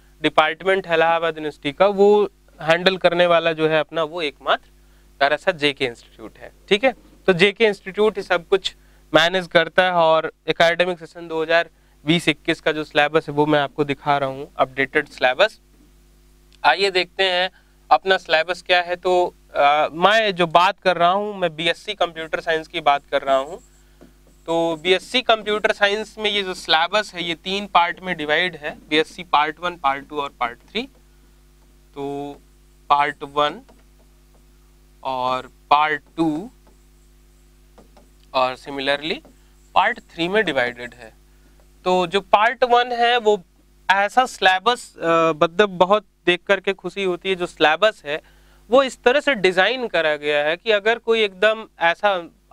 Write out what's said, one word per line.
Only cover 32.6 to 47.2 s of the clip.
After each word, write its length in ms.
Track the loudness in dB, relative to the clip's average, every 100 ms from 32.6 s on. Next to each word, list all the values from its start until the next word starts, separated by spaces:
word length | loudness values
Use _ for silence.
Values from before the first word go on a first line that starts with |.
| _ _ _
part 340 | 2 2 -2 -6
one 260 | 0 0 -2 -16 -20 _ _ _ _ _ _ _ _ _ _ _ _
और 460 | -8 -4 -2 -4 -6 _ _
part 320 | 2 2 -4 -8 -4
two 320 | -2 -2 -10 -18 _ _ _ _ _ _ _ _ _ _ _ -20 -20 -20 _ _ _
और 220 | -2 -2 -4
similarly 600 | -10 -6 -4 -4 -4 -10 -12 _ _ _ _ -2
part 240 | 0 -4 _
three 180 | -6 -2
में 160 | 0 0
divided 480 | -2 -2 -4 -14
है। 180 | -16 -20 _ _ _ _ _ _ _ -2
तो 220 | 0 0
जो 140 | -4
part 420 | 0 2 2 0
one 280 | 2 2 2
है 240 | 0 0 2
वो 220 | 2 0 -4 _ _ _ -2
ऐसा 360 | 0 2 0 0
syllabus, 680 | 2 2 4 2 -2 -6 -8
अ, 360 | 0 2 2 0
मतलब 340 | -2 2 0 2
बहुत 280 | 2 2 -2 _ -2
देख 180 | -2 0
करके 260 | 0 0
खुशी 300 | -6 -8 -6
होती 260 | -4 -4